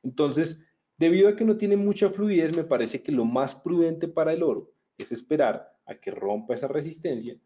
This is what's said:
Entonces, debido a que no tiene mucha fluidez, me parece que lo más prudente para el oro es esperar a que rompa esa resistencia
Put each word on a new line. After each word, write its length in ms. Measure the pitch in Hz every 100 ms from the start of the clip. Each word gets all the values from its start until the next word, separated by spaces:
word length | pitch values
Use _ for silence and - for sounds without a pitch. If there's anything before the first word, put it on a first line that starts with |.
Entonces, 580 | 131 123 147 131 160 - _ _ _ _
debido 320 | 165 180 202
a 80 | 208
que 80 |
no 120 | 226 214
tiene 200 | 202 202
mucha 340 | 202 202 196
fluidez, 460 | 196 208 185 160 165
me 80 |
parece 380 | 160 123 113 -
que 80 | -
lo 140 | 135
más 320 | 113 123 135 -
prudente 500 | 175 170 165 165 170
para 260 | - 156
el 120 | 165
oro 260 | 160 104 - _ _ _
es 140 | 107
esperar 640 | 117 - 151 127 101 - _ -
a 100 | 98
que 160 | -
rompa 420 | - 98 104 110
esa 140 | 123 135
resistencia 680 | 151 151 156 175 120 117 120